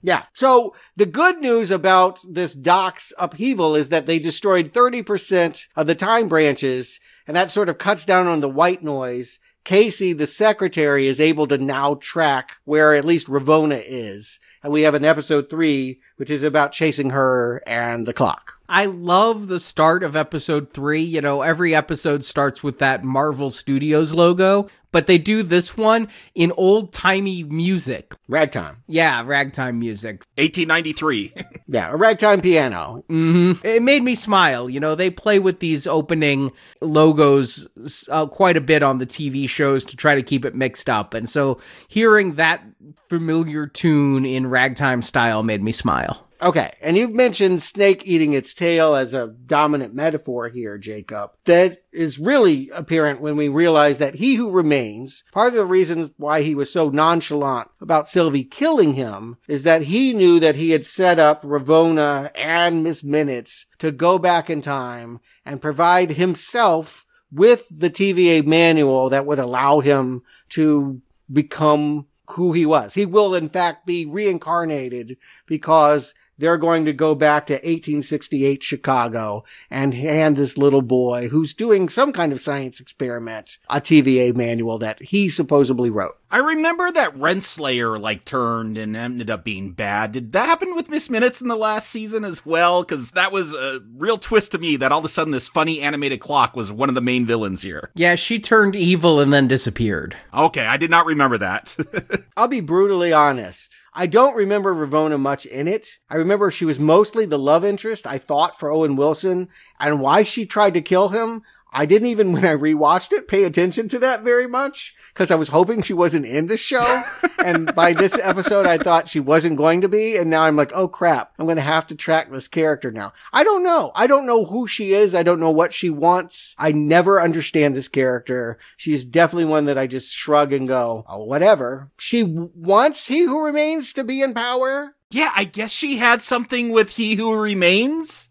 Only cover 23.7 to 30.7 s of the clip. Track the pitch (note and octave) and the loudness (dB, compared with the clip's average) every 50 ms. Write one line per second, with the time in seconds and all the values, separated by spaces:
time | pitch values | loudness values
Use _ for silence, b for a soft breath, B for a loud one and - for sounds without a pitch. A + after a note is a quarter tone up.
23.7 | C#3 C3+ C#3+ D3+ D3+ D3+ D#3+ D3+ D#3+ F3 E3+ F3 F3+ F3+ F#3+ F#3+ G3 G3+ G3+ G3+ | -2 -2 0 2 2 2 2 2 2 4 4 4 4 4 4 4 4 2 0 -4
24.7 | b b b b - E3 D#3+ - F#3 E3 D#3 G3+ A3 A3 G#3 E3 E3+ F3+ F3 - | b b b b 0 0 4 6 4 4 4 2 0 0 0 2 2 0 0 0
25.7 | - A3+ A3 G#3+ A3 A#3 A3+ G#3 B B B B B F#3+ E3 F3 F3 - F#3+ F#3+ | -4 0 2 2 4 2 0 -4 B B B B B 0 0 0 2 2 4 4
26.7 | G3+ A3 G#3 F3+ - - - F#3 F#3+ G3 G3 G3 F#3 F3 D#3+ D3 D3+ D#3+ E3+ F#3 | 4 4 2 -4 -10 -4 0 0 0 0 0 -4 -4 -6 -8 -6 -4 -2 0 0
27.7 | F#3+ F3 - B2+ A#2+ - - - - _ _ - A#2+ D#3 D#3 C3 - A2+ E2+ D2+ | 0 -2 -2 -6 -8 -10 -10 -18 -20 _ _ -4 -2 -2 -2 -2 -6 -10 -10 -10
28.7 | D2 A#2 _ - D#3 E3 E3 D#3 C3 A#2 A#2 C3 C#3+ C#3 C#3 C3+ - C#3+ C3 B2+ | -14 -20 _ -6 -2 0 0 0 0 -2 -4 -2 -2 -2 -2 -2 -6 -8 -6 -6
29.7 | A#2+ A#2 A#2 A#2 G#2+ G2+ A2 A2 G2+ - _ _ - - D3+ D#3+ - F3+ E3 D#3+ | -6 -6 -6 -6 -8 -10 -12 -14 -14 -16 _ _ -4 -2 -2 -2 -2 -2 -2 0